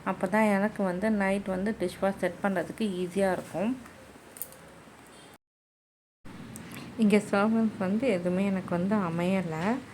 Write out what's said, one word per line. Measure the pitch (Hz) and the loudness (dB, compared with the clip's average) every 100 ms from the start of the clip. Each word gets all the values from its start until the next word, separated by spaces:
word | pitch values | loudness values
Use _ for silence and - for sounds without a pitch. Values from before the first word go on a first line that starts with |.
அப்போ | - 190 190 | -4 -2 0
தான் | 208 | 4
எனக்கு | 220 196 208 - | 4 4 2 0
வந்து | 196 180 214 | -2 0 0
நைட் | 214 190 202 202 | 2 2 0 -2
வந்து | 185 202 220 | -2 -2 -2
டிஷ் | 180 - | -4 0
வாஷ் | 196 196 | -2 0
செட் | 180 180 | -2 0
பண்ணுறதுக்கு | 202 185 160 - | 0 0 -4 -2
ஈஸியாக | 220 180 180 185 196 | -2 -2 -2 2 2
இருக்கும். | 180 - 156 208 254 - - - - - - - - - - - - - - - - _ _ _ _ _ _ _ _ - - - - - - - - | 0 -4 -2 -2 -2 -8 -20 -20 -20 -20 -14 -14 -14 -20 -20 -20 -20 -20 -20 -20 -20 _ _ _ _ _ _ _ _ -18 -16 -14 -14 -14 -14 -14 2
இங்கே | 220 208 208 | 4 4 4
சர்வன்ஸ் | 202 214 226 220 - | 2 4 4 2 0
வந்து | 185 208 262 | -2 0 2
எதுவுமே | 185 175 180 196 | 0 0 0 0
எனக்கு | 190 180 | 0 -2
வந்து | 175 185 214 | 0 2 2
அமையலை. | 180 165 180 190 170 156 180 262 - | 0 0 2 2 0 -2 -2 -2 -4